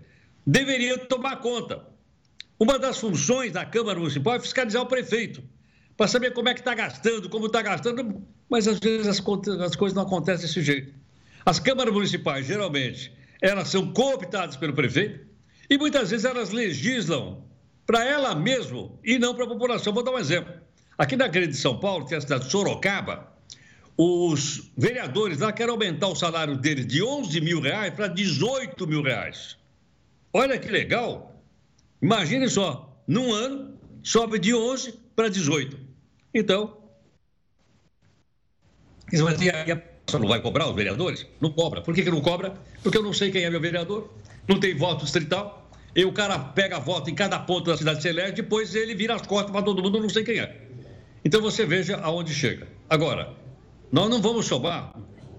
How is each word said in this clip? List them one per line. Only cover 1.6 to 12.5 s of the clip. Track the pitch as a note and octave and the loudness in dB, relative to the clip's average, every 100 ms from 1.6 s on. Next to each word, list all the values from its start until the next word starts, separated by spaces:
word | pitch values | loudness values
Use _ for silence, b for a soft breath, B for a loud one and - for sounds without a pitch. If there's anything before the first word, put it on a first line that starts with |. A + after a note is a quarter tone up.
| - F#2 - - _ _ _ - - - | -6 -10 -14 -20 _ _ _ -20 -6 2
Uma | A3 C4+ | 4 4
das | C4 - | 2 0
funções | A3 D3 - B3+ A#3+ | 0 0 4 2 2
da | E3+ C#3 | -4 -2
Câmara | A3+ A#3 E3+ | 0 0 0
Municipal | D#3+ C#3 E3+ A#3+ | 0 0 2 0
é | |
fiscalizar | - - A#3+ A3+ | -2 -2 0 0
o | B3 | 0
prefeito, | B3+ - A3+ F3+ - - - b b b - | -2 0 -2 -2 -8 -18 -20 b b b 0
pra | G#3 | 2
saber | B3 D4 | 4 2
como | A#3+ B3 | 0 0
é | |
que | B3 | 0
tá | B3+ A3+ | -2 -2
gastando, | F3+ - A3 A3+ F3 | -4 0 0 0 -2
como | A3 G#3+ | -4 0
tá | A3+ | 0
gastando, | G#3 E3+ A#3 A#3+ A#3 G3 - - - | 0 -2 -2 -2 -4 -6 -10 -12 0
mas | A#3 G#3 | 2 4
às | G3 | 4
vezes | A3 A3 G#3 | 2 2 2
as | F#3 | 0
contas, | - G3 G#3 F3+ | 0 0 0 -2
as | F3 - | -2 0
coisas | G3 F#3 | 2 2
não | |
acontecem | F#3+ F#3 E3 F3 E3+ | 0 0 0 -2 -2
desse | F3+ | 0
jeito. | C#3+ C#3 - - - b b b - | 2 0 -2 -18 -20 b b b 2
As | E3+ | 2
câmaras | B3+ C4 A#3 | 2 2 2
municipais, | G3+ F#3 D#3 D#3+ C#3 | 2 0 0 -2 -2
geralmente, | C3+ | -2